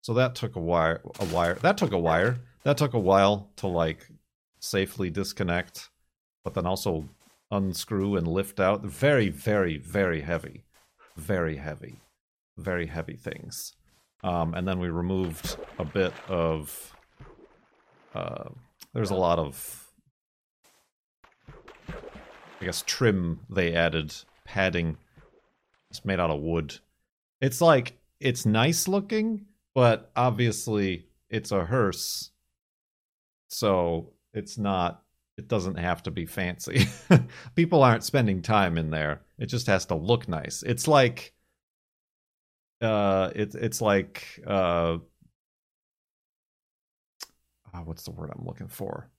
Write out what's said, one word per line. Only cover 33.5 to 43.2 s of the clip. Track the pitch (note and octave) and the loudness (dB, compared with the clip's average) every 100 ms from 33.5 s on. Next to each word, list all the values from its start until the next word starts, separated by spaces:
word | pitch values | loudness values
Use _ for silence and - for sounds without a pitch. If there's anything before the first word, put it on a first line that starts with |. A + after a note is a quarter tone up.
| - A2 F#2+ E2+ E2 - _ _ | -2 2 4 4 0 -4 _ _
it's | A2 G2+ - | -12 -10 -4
not, | G2+ F#2+ F2 - _ _ _ - | -2 0 0 -4 _ _ _ -18
it | - | -4
doesn't | A2+ F2+ E2+ | -2 -2 -4
have | F2 E2+ | -2 -2
to | - | -4
be | E2 | -8
fancy. | E2 - F2+ F2 - - G2+ - - D#3+ | -8 -4 -6 -6 -4 2 2 0 6 6
<laughs> | - - - | 6 -10 -6
People | - E3+ E3 | 0 4 8
aren't | C3 A2+ | 8 6
spending | - C#3 A2+ F#2+ | 2 2 2 0
time | E2+ G#2+ F#2+ E2 | 2 2 4 2
in | D#2 | 0
there. | D#2 D2+ D2+ _ - | 0 -2 -4 _ -12
It | - | -6
just | B2 A#2 | -4 2
has | F#2+ - | 0 2
to | |
look | E2 E2+ A#2+ - | -4 2 0 0
nice. | E2 D2 - | -6 -6 -8
It's | - A#2+ - | -4 -2 6
like, | D3 B2+ A#2+ - _ _ _ _ _ _ _ _ _ _ _ _ _ _ _ | 6 6 2 -16 _ _ _ _ _ _ _ _ _ _ _ _ _ _ _
uh, | A2+ G#2+ G2+ F#2+ | 0 2 4 4